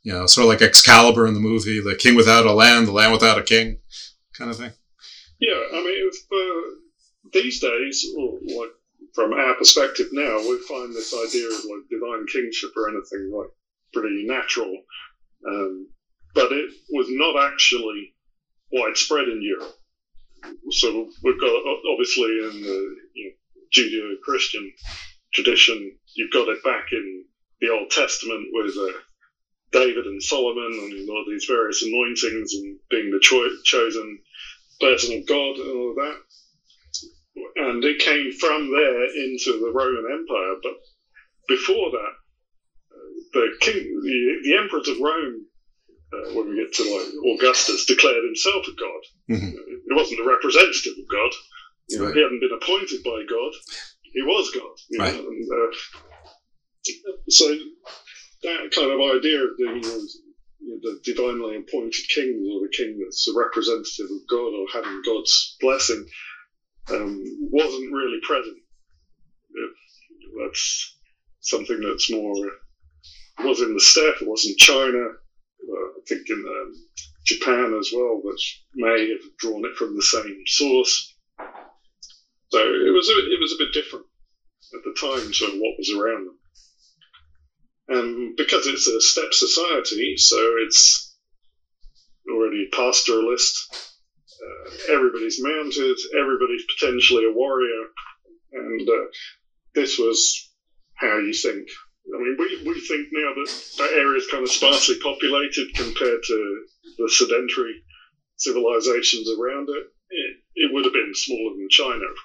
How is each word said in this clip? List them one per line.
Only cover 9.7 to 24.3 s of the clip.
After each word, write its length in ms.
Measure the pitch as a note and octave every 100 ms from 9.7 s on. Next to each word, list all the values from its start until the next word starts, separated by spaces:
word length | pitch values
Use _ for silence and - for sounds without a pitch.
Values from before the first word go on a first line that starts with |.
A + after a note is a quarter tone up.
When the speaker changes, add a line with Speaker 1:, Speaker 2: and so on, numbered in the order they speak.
| - C3+ - -
Speaker 2:
now, 260 | C#3 C#3+ G#2+
we 200 | A2+ B2 -
find 260 | C3+ B2
this 200 | A2+ A2
idea 340 | A#2+ A2+ A#2+ A#2
of, 160 | G#2+
like, 260 | G#2+ G#2 -
divine 360 | A2+ A#2+ A2+ G2+
kingship 440 | C3 A#2+ - G2 A2
or 140 | G#2+
anything, 420 | G#2 - G2 F#2+
like, 160 | G#2 - _ _ _ _
pretty 320 | A#2 G#2+ G2+ G#2+
natural, 480 | C3 - B2 G2+ F#2 - - - _ _ _ -
um, 400 | G2+ G2 F#2 F#2+ - _ _ - C#3+
but 160 | B2+
it 180 | C#3+ - - -
was 160 | C#3+ B2
not 420 | C3 E3 C#3+ -
actually 640 | - - B2 A2 G#2 G2 _ _ _ _ _ _
widespread 560 | C3 A2 - - D3+ B2+
in 120 | A2
Europe. 340 | G#2 F2+ F2 - _ _ _ - - _ - - -
So 380 | - A#2 A2 - -
we've 160 | B2+ B2
got, 100 | B2+
o-, 320 | A#2 C#3 A#2 B2
obviously 380 | A#2 B2 B2+ A2+ A2+
in 200 | A2 G#2+
the, 320 | G2+ F#2+ G2 - -
you 120 | - G2
know, 60 | - _ _ _
Judeo-Christian 960 | C3 A2+ A2 G#2 G2 -